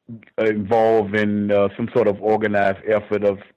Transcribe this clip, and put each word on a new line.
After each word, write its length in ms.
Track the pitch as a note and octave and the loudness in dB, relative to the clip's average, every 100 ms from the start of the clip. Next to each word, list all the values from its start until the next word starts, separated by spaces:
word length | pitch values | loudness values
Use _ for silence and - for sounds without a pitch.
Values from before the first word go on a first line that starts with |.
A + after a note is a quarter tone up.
| - A2+ _ - | -20 -20 _ -4
involved 760 | A2 G#2+ F#2+ A2+ A2+ A2+ G2+ | -2 -2 0 2 4 2 2
in, 360 | G#2+ G#2 G#2 G#2 | 0 0 -2 0
uh, 180 | G2+ G2 - | 2 0 -2
some 140 | A#2 | -4
sort 140 | B2 G#2 | 0 0
of 120 | G2 | 0
organized 600 | G#2 A2 G#2+ G#2 G2+ F#2+ G#2+ | 0 0 0 0 0 -2 -2
effort 360 | G#2+ - G#2 | -2 -2 -2
of, 160 | G2+ G2 - | 0 -2 -6